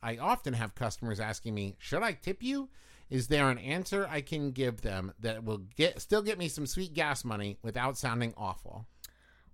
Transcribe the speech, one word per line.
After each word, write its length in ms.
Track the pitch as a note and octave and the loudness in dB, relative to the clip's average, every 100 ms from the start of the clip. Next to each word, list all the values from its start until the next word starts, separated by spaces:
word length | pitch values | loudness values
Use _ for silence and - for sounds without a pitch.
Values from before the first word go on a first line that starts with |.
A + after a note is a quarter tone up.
I 140 | A#2 A#2 | -4 0
often 360 | D#3+ B3 - | 2 2 2
have 220 | A#2 A2 - | 0 -2 -2
customers 440 | A#2 - A#2 G2+ | -2 -2 -4 -2
asking 360 | A2 A2 A#2+ G#2+ | -2 -4 -4 -2
me, 200 | G2 G2 | -2 -6
'Should 240 | - D3+ | -2 0
I 100 | A3 | 0
tip 280 | D3+ - F#3+ | -2 -4 -2
you?' 260 | B3 C#4 C4+ - - - - | 0 0 -2 -10 -20 -20 -2
Is 180 | C3 A#2+ | -2 4
there 220 | D3 C#3 | 6 6
an 80 | B2 | 4
answer 500 | A#2+ E3 F3+ G3 G3 | 0 -2 0 0 2
I 120 | D3+ | -2
can 300 | C#3 D#3 C#3+ | -2 -2 0
give 300 | B2+ B2+ A2+ | 2 0 2
them 320 | A2 F#2+ F#2 - | -2 -2 -4 -4
that 240 | A2 A2 | -4 -2
will 140 | A2+ G#2+ F#2+ - | -2 -4 -4 4
get, 240 | D#3+ C3+ | 4 4
still 220 | - G#3 | 2 4
get 160 | G#3 F#3+ | 4 0
me 100 | E3+ | 0
some 180 | C3+ C#3 | -2 -2
sweet 260 | - F#3 | -2 -2
gas 320 | D3+ D3+ C3+ B2 | 0 2 2 -2
money 320 | G#2+ G2+ G2 | -2 -2 -4
without 340 | A2+ A#2 B2+ C#3 | -4 0 0 0
sounding 380 | C3 A#2 A#2 - | 0 2 0 -2
awful?" 480 | G2+ F2+ - - A2+ - - - - - - | -6 -6 -8 -12 -14 -16 -20 -20 -20 -20 -20